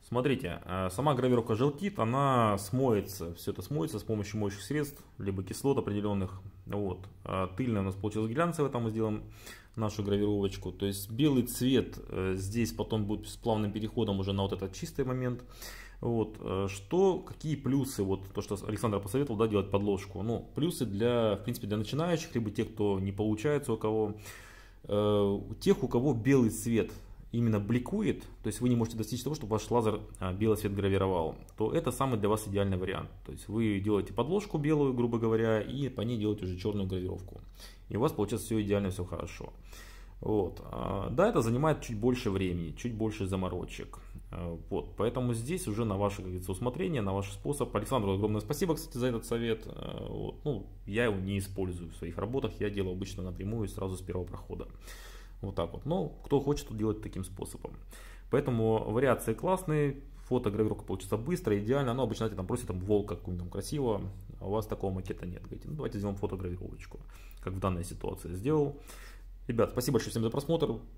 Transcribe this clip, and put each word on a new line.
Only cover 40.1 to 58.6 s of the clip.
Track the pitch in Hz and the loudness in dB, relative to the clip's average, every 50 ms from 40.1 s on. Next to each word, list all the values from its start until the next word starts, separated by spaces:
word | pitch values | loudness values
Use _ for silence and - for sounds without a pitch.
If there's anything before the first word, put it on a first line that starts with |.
| - - | -14 -6
Вот. | - - 107 104 95 85 - - - | -2 2 2 4 2 2 -2 -8 -10
А, | - - - - 90 95 98 98 117 | -8 -6 -4 -2 -2 -2 -2 -2 -2
да, | 113 131 180 220 | 4 4 4 6
это | 240 170 120 | 6 4 4
занимает | 113 113 123 147 156 147 - - | 4 4 4 4 4 2 2 -2
чуть | - 120 107 | -6 -6 2
больше | 104 123 127 123 - 113 | 2 2 2 4 2 0
времени, | 95 95 95 92 87 85 85 80 71 | 0 2 2 2 0 0 -2 -4 -8
чуть | - - 120 117 | -6 -6 -4 -2
больше | 104 110 110 104 - 98 | 0 0 0 0 0 -2
заморочек. | 92 98 95 92 92 92 92 82 - - - - - - - - - - - - - | 0 0 0 0 0 -2 -4 -6 -6 -8 -10 -10 -10 -12 -16 -16 -14 -14 -14 -12 -10
А, | - - 87 85 85 80 - - | -8 -6 -6 -6 -6 -8 -8 -2
вот. | - 87 - 90 - | -2 -2 -2 -2 -2
Поэтому | - 95 113 117 127 127 123 120 | 0 0 2 2 2 0 0 0
здесь | 113 113 127 175 185 180 - | 0 0 -2 -2 -2 -2 -2
уже | 104 107 117 | 0 0 0
на | 113 98 95 | 0 2 2
ваше, | 104 101 98 | 2 0 0
как | - 95 | -2 -6
говорится, | 92 90 92 90 - 95 | -6 -4 -6 -2 -4 -4
усмотрение, | - 120 123 - - 185 190 165 131 104 | 0 0 -2 0 0 -2 0 0 0 0
на | 98 95 | 0 0
ваш | 98 101 101 | 0 -2 -2
способ. | - - - 143 143 143 127 - - | -6 -6 -4 -4 0 0 -2 0 0
Александру | 107 104 - 135 123 107 98 98 | -2 -2 2 0 2 4 4 2
огромное | 95 104 107 107 107 | 4 2 2 2 0
спасибо, | 104 - 147 139 190 180 156 | 0 -2 0 0 2 2 2
кстати, | 143 - - - | 0 -2 -8 -4
за | 123 120 | 0 0
этот | 127 120 113 110 | 0 0 0 -2
совет. | - 120 117 117 117 113 110 - | -2 -2 0 2 0 0 -2 -2
А, | - - - - - - - - - | -10 -10 -8 -8 -6 -6 -6 -6 -6
вот. | 104 104 104 104 - - - | -6 -4 -6 -6 -6 -4 -2
Ну, | 151 135 101 98 - - - - | -2 -2 -2 -4 -8 -14 -14 -10
я | - 98 110 120 | -4 0 2 2
его | 120 104 | 2 2
не | 95 92 95 101 98 | 0 0 0 0 0
использую | 98 98 - - 95 92 87 87 87 80 | -2 -2 -2 -2 -2 -2 -2 -6 -8 -10
в | - | -10
своих | - - 85 85 | -8 -8 -6 -4
работах, | - 95 104 123 135 131 107 - - | -4 -4 -2 -2 -2 -2 -2 -4 -2
я | 104 104 | -4 -2
делаю | 101 101 95 92 90 | 0 0 -2 -2 -2
обычно | 92 98 95 - - 92 | -4 -4 -6 -6 -6 -6
напрямую | 92 87 - 92 98 110 117 107 95 | -6 -6 -6 -4 -4 -2 -2 -2 -4
сразу | - - 95 95 92 | -4 -4 -4 -4 -4
с | 90 | -6
первого | - - 95 92 90 | -6 -4 -4 -4 -4
прохода. | 87 - 92 - - 95 85 - - - - - - - - - - - - - - - - | -4 -6 -10 -10 -8 -8 -8 -8 -10 -12 -16 -14 -14 -14 -14 -14 -16 -16 -16 -16 -16 -12 -8
Вот | - 98 95 | -6 -6 0
так | - 85 85 - | 0 0 0 -2
вот. | - - | -6 -4
Но | 135 165 - - 147 - - - | -2 0 0 0 -2 -6 -10 -2
кто | - - 139 | 2 2 4
хочет, | 135 139 147 143 - | 4 4 0 0 -2
тот | - - | -6 -4
делает | 107 107 110 104 - | 0 0 0 0 0
таким | - - - 92 92 | -4 -8 -6 -6 -6
способом. | - - - - - - - - - - - - - - - - - - - - - | -6 -6 -8 -8 -8 -8 -10 -10 -10 -12 -12 -16 -16 -16 -16 -16 -16 -16 -16 -6 2
Поэтому | - 131 143 135 123 113 | 2 2 4 4 2 4